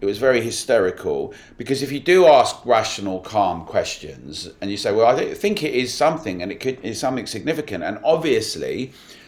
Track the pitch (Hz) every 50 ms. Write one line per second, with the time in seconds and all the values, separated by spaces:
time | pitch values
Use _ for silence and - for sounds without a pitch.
0 | 101 98 101 101 127 131 127 117 113 117 - - - - 120 113 95 90 87 -
1 | - 85 73 69 69 - - - - - - - 123 127 135 135 139 135 143 139
2 | 131 165 180 185 180 160 147 127 113 - - - - 120 120 110 107 - - -
3 | 98 98 92 92 90 - 107 107 98 90 85 82 82 82 82 98 82 - - -
4 | - 76 69 64 64 69 80 - - 85 - - 101 98 104 104 - 110 101 110
5 | 113 117 131 135 - - 73 - - 208 208 - 151 147 127 123 127 120 - -
6 | 147 160 165 151 - 107 92 87 90 95 90 - - 131 131 - - 107 110 -
7 | 143 127 131 123 98 - - 107 92 147 160 147 147 - 104 87 - 92 107 -
8 | - 147 165 170 160 156 - - - - - 80 67 64 69 98 127 131 - -
9 | - - - - -